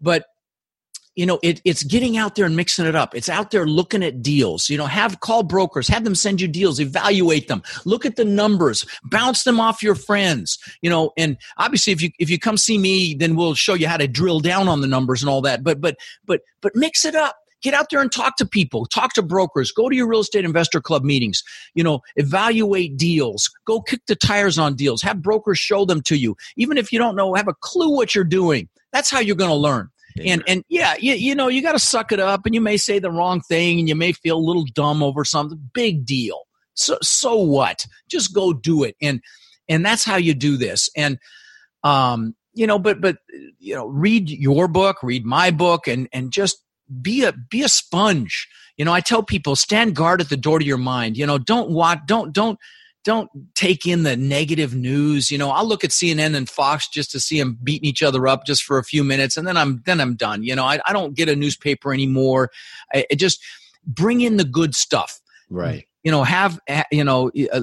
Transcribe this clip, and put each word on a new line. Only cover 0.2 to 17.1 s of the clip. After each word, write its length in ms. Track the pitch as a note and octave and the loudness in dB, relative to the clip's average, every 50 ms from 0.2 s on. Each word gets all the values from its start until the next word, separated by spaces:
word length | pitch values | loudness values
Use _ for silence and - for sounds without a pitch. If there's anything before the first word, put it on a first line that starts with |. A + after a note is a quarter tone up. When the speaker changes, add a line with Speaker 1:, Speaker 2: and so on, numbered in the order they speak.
| D#3+ - _ _ _ _ _ _ _ _ _ _ _ _ - - _ _ _ | -2 -6 _ _ _ _ _ _ _ _ _ _ _ _ -20 -20 _ _ _
Speaker 1:
you 100 | - F3 | -2 0
know, 120 | F#3 F3+ - - | 0 0 0 0
it, 180 | E3+ E3 - - | 0 -2 0 0
it's 180 | F3+ D#3+ - - | -2 0 0 -2
getting 340 | C#3 F#3+ A#3+ B3+ B3 A3+ A3 | 0 0 0 2 0 0 0
out 160 | A3 G#3 - | -2 -2 0
there 100 | - G3 | 0 0
and 100 | E3+ D#3+ | 2 2
mixing 280 | E3 F3 - - - E3+ | 0 0 0 0 0 0
it 80 | D#3+ D#3 | 2 2
up. 200 | D#3+ B2+ - - | 2 2 0 -2
It's 140 | A#2 - - | -6 -6 -4
out 220 | D#3+ F#3+ G#3+ - | -2 -4 -2 0
there 160 | - G3+ E3+ | 0 0 2
looking 360 | D3+ D3+ E3+ F3+ - - G3+ F#3 | 2 2 2 0 0 0 -2 -2
at 200 | D#3 C3 B2+ A2+ | -2 -4 -4 -2
deals. 460 | C#3+ D3 C#3+ B2 G2 D#2+ - - - | 0 2 2 2 2 0 -2 -4 -2
You 80 | D3 D3 | -2 -2
know, 60 | D3+ | -4
have, 340 | C3+ C#3 G#3 G#3 G#3 F#3 - | -2 0 0 0 0 -2 -4
call 220 | - - A3 A#3 G#3 | -2 0 0 0 2
brokers, 460 | D#3 E3+ F#3+ F#3+ - - C3+ A#2+ - | 0 0 0 0 0 -2 -2 0 0
have 160 | G3+ A#3 A3+ | 0 0 0
them 100 | A3+ F#3+ | 0 0
send 260 | E3+ - G#3 G3 E3+ F#3 | 0 0 0 0 0 0
you 60 | E3+ | -2
deals, 300 | D3 F3 G3 F3+ C3+ B2 | 0 0 0 0 2 0
evaluate 680 | D3+ C3+ C3 F#3 - G#3 G#3 F#3+ F3+ E3 D#3 D3+ - - | -2 -2 -2 0 0 2 2 2 4 2 2 0 0 -2
them, 140 | C3 F#2+ - - - - - | -6 -6 -6 -10 -14 -8 -4
look 180 | F3+ G#3+ B3+ - | -2 -2 -2 -2
at 120 | C#4 A3 | -2 -2
the 80 | - A3+ | 0 0
numbers, 600 | G#3 G3+ G3+ G#3 G#3+ G#3 F3+ F3 C3+ G#2+ - - - - - - | 2 2 2 2 2 2 4 2 2 2 0 -4 -6 -10 -16 -8
bounce 400 | C3+ - A3 A#3+ B3+ B3 - - | -4 -2 0 0 0 0 0 2
them 140 | B3+ A#3+ A3+ | 2 2 2
off 220 | A3+ A3+ A3 - G#3+ | 2 2 0 0 0
your 120 | G#3+ F#3+ | 0 0
friends. 640 | - - - G#3 G3+ G3 F3+ D#3 A#2+ E2+ - - - - - - - - | 0 0 0 0 2 2 2 0 0 -2 -6 -8 -8 -10 -14 -10 -4 -2
You 80 | E3+ | 0
know, 220 | E3+ E3 D#3+ - - | 2 2 2 0 0
and 200 | D#3+ E3 D#3 C3+ - - - - - | 0 -2 0 -2 -4 -8 -10 -4 -2
obviously, 340 | G3+ A#3+ - G3+ - G#3+ F#3+ | -2 0 0 2 2 2 0
if 80 | D3+ E3 | 0 -2
you, 80 | E3+ - - | -4 -4 -2
if 100 | E3+ D3+ | -2 -2
you 100 | F3 E3 | -2 0
come 180 | - A#3 G#3+ G#3 | 0 0 0 2
see 180 | - - A3+ | 2 2 2
me, 380 | G#3 F#3+ F#3+ F#3+ F#3+ F#3 E3+ D3+ | 2 2 2 2 2 2 0 0
then 200 | C3+ E3 E3 E3 | 0 0 2 2
we'll 180 | D#3+ F3 E3 D3 | 2 2 0 0
show 180 | - - - F#3+ | 0 0 0 2
you 140 | F3 D#3 D#3 | 2 2 0
how 80 | E3+ D#3+ | 0 0
to 100 | C#3+ C#3 | 0 0
drill 320 | A#2 B2+ F3 F#3 E3+ D#3+ | 0 0 0 2 2 2
down 280 | D3 F3 F3+ G3 G3 F#3 | 0 0 2 2 2 2
on 120 | D#3+ C#3+ C#3 | 2 2 0
the 40 | |
numbers 360 | C3+ C3 C3 C3 B2 B2+ A#2+ C3+ | 0 0 0 0 0 0 0 0
and 80 | C#3+ | 0
all 100 | C#3 C3+ C3 | 0 0 0
that. 200 | C#3 B2+ A#2 C3+ | 0 0 0 0
But, 160 | E3 D#3 C#3 D3+ | 0 0 0 -2
but, 140 | E3+ C#3 - - - - - _ | -4 -4 -6 -10 -20 -20 -12 _
but, 160 | - F3+ - - _ _ _ - | -2 -2 -2 -4 _ _ _ -6
but 120 | G3+ - | -2 0
mix 300 | A3+ D4 D#4+ D#4+ - - | 0 0 0 0 0 0
it 80 | D#4+ | 0